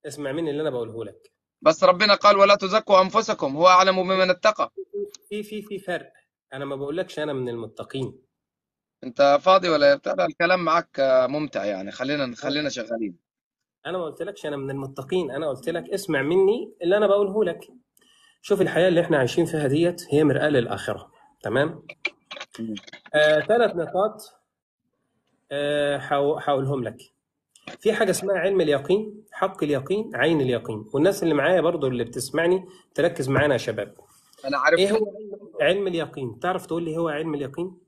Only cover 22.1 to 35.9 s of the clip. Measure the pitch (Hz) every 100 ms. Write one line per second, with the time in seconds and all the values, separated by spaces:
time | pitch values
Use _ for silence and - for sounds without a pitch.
22.1 | _ _ - - - 113 104 - - -
23.1 | 151 151 151 147 233 220 175 156 180 214
24.1 | 214 - _ _ _ _ _ _ _ _
25.1 | _ _ _ _ 143 147 147 143 139 135
26.1 | 143 143 - - 139 135 135 113 - -
27.1 | _ _ _ _ _ - - 214 214 208
28.1 | 175 190 190 180 190 156 139 135 196 214
29.1 | - _ - 190 185 147 139 139 202 220
30.1 | 120 147 160 127 117 113 107 - 135 170
31.1 | 196 170 147 147 185 156 170 135 123 113
32.1 | 131 - 156 170 185 185 - _ - 170
33.1 | 170 131 131 147 123 - 107 98 - _
34.1 | _ _ _ 135 139 143 170 196 220 208
35.1 | - 202 202 - - 151 196 190